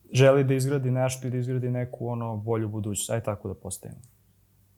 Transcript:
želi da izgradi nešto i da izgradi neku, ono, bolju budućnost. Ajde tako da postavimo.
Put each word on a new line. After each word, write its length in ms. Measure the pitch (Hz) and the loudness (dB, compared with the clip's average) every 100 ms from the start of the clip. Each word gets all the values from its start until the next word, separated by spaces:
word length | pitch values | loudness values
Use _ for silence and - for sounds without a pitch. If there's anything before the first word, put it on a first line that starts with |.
| - | -2
želi 320 | 127 135 139 | 6 8 8
da 100 | 135 | 4
izgradi 380 | 135 135 143 127 | 2 2 0 0
nešto 360 | 127 131 - 127 | 0 0 -2 -6
i 40 | |
da 60 | 123 | -4
izgradi 320 | 123 127 123 | -2 -2 -2
neku, 380 | 123 123 - 120 | -2 -4 -6 -6
ono, 300 | 120 113 107 | -4 -4 -6
bolju 320 | 110 113 107 | -2 -2 -2
budućnost. 400 | 107 104 98 - | -4 -4 -4 -2
Ajde 140 | 117 107 | -2 -2
tako 220 | 104 98 | -4 -6
da 60 | |
postavimo. 480 | 98 95 - - - - _ _ _ _ _ _ | -10 -10 -12 -14 -18 -20 _ _ _ _ _ _